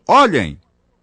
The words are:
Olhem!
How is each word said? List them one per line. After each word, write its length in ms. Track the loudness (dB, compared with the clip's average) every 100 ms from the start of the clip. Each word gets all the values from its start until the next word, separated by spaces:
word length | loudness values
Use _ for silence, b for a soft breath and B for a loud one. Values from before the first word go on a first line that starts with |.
| -2
Olhem! 520 | 2 2 0 -4 -10 _ _ _ _